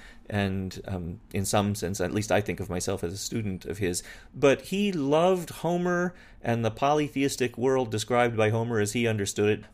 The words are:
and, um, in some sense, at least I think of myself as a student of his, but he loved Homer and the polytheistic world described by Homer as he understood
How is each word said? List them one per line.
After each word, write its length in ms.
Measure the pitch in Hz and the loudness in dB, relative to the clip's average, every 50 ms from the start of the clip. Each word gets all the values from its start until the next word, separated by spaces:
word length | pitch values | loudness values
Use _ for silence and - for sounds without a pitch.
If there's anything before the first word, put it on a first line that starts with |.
| - - - - - - | -14 -20 -20 -20 -12 -4
and, 500 | - 101 101 98 95 95 95 92 - 98 - - | -2 0 0 0 0 -2 -4 -6 -8 -10 -8 -6
um, 320 | 95 90 85 82 87 - - - - | -6 -6 -6 -6 -10 -10 -12 -8 -4
in 120 | 101 98 | -4 -2
some 300 | - - 107 101 101 101 | 2 2 2 2 2 0
sense, 240 | 107 - 85 101 - | -2 -2 -4 -2 -2
at 140 | 90 87 - | -2 0 0
least 180 | 107 104 - | -2 0 2
I 100 | 92 101 | 2 2
think 180 | 104 - 87 - | 2 0 -4 -6
of 100 | 95 85 | -4 -4
myself 340 | 87 90 - - 98 90 - | -4 -4 -2 -2 -4 -2 -4
as 100 | 85 90 | -6 -6
a 40 | 98 | -6
student 480 | - - - 117 110 104 92 87 - | -8 -6 -6 -4 -4 -4 -6 -6 -8
of 140 | - 87 101 | -8 -6 -2
his, 240 | 104 87 90 - - - - - - - - | -2 -2 -2 -2 -6 -10 -18 -20 -20 -16 -6
but 280 | 127 135 143 131 - | 2 4 4 4 4
he 300 | - - 185 196 208 202 | 0 -6 -2 -2 0 0
loved 580 | 185 165 135 135 147 160 170 185 190 180 165 - | 0 0 0 2 4 4 4 4 4 2 -2 -8
Homer 640 | - - - 165 175 175 175 180 180 175 175 180 175 - - - - - | -10 -4 -2 -2 0 0 0 0 0 0 0 -2 -4 -8 -20 -20 -20 -10
and 220 | - 120 117 117 113 | -4 -2 -2 0 0
the 80 | 113 | -2
polytheistic 840 | 110 - 139 139 147 151 151 139 - 135 139 139 - - 127 120 117 - | -2 0 2 2 2 2 2 0 0 0 0 0 0 0 -2 -2 -2 0
world 320 | 117 135 131 131 127 113 | 0 2 2 2 0 0
described 480 | 110 107 107 - 123 120 120 120 117 110 | -2 -4 -2 2 4 4 4 4 4 2
by 120 | 110 107 | 2 2
Homer 280 | 107 113 113 120 120 107 | 4 2 0 0 0 0
as 140 | 104 104 110 | 0 2 2
he 140 | 123 117 113 | 0 2 2
understood 580 | 110 104 101 98 - - 104 104 107 - - - | 2 0 0 -2 0 2 4 2 2 2 -2 -12